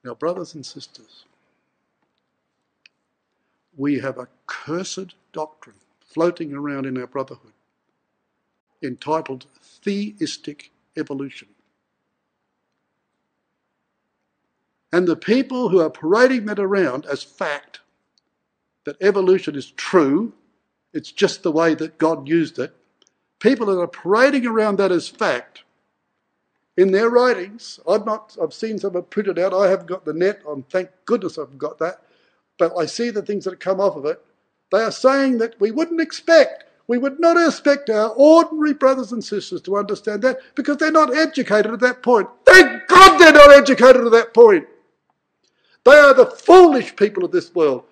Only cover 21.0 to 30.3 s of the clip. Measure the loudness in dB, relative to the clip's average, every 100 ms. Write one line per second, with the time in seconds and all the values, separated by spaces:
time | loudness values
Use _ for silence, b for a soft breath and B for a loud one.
21 | -16 -6 -6 -4 -6 -4 -4 -4 -10 _
22 | -4 -4 -6 -4 -4 -10 -14 _ _ _
23 | _ _ _ _ -4 -2 -4 -4 -6 -10
24 | -4 0 0 -2 -4 -4 -4 -2 -2 -4
25 | -6 _ -6 -6 -10 -20 _ _ _ _
26 | _ _ _ _ _ _ _ -2 0 0
27 | 0 0 0 -4 -10 -18 -20 -14 -4 -4
28 | -4 -10 _ -10 -10 -8 -10 -8 -8 -8
29 | -8 -8 -6 -4 -4 -2 0 -2 -6 -12
30 | -10 -4 -4